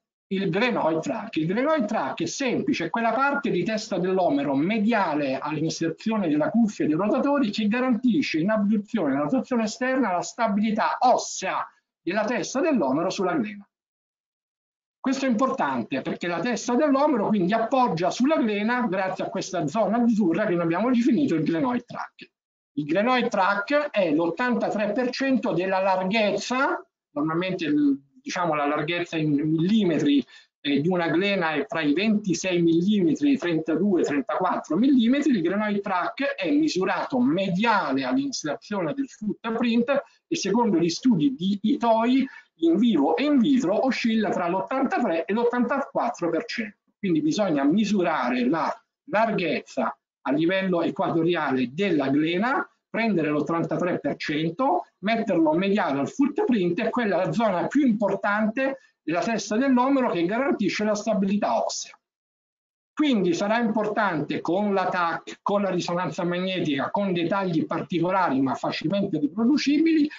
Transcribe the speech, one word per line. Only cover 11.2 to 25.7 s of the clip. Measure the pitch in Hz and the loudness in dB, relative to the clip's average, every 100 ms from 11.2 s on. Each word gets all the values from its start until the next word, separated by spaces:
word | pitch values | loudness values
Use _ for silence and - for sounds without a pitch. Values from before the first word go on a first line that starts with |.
| - - 190 151 - _ _ _ | 0 -8 -6 -4 -6 _ _ _
della | 165 202 | -4 -2
testa | 208 233 - 254 | -2 -2 -2 0
dell'omero | 320 254 135 139 190 | 2 2 2 0 0
sulla | 185 180 | -2 -2
glena. | 165 104 101 - _ _ _ _ _ _ _ _ _ _ _ _ _ | -2 -4 -8 -18 _ _ _ _ _ _ _ _ _ _ _ _ _
Questo | 254 - 269 | -4 -2 0
è | |
importante | 214 262 - - 262 208 262 | 0 0 -2 -4 -4 -4 -6
perché | 247 190 175 | -6 -6 -6
la | 170 | -4
testa | 240 214 - | -4 -4 -2
dell'omero | 247 302 269 302 240 196 | 0 2 2 2 2 0
quindi | 214 175 | 0 2
appoggia | 226 226 262 233 165 180 | 0 0 2 2 2 -2
sulla | - 262 311 | 2 2 2
glena | 233 202 214 247 214 | 0 0 0 0 -2
grazie | 190 190 190 | -2 -4 -4
a | 175 | -6
questa | 190 - 175 151 | -6 -6 -4 -2
zona | 196 196 233 | 0 0 2
azzurra | 240 214 180 165 196 | 2 2 2 2 0
che | |
noi | 175 | 0
abbiamo | 165 170 233 | 0 0 2
definito | 240 247 208 143 160 | 2 2 2 2 0
il | |
glenoid | 156 165 247 247 | 0 0 0 -2
tract. | - 151 - - - _ _ _ _ | -6 -14 -14 -16 -20 _ _ _ _
Il | - | -8
glenoid | 147 175 226 254 - | -2 0 2 2 0
tract | 202 185 202 - 294 294 | 0 2 0 0 0 0
è | 208 175 | 0 0
l'ottantatré | 147 170 - 247 214 185 202 208 | 2 0 -2 -2 0 -2 -2 -2
per | 262 240 | -2 -2
cento | - 269 254 220 | -2 0 0 0
della | 170 190 | -2 0